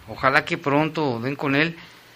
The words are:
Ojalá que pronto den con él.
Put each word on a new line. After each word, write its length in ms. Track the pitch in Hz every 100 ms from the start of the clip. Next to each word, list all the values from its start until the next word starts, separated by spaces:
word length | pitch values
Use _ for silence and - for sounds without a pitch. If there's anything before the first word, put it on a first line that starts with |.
| -
Ojalá 340 | 107 131 147
que 140 | - 156
pronto 640 | 139 143 156 160 147 113
den 140 | 123 143
con 200 | 151 143
él. 220 | 165 165 - - -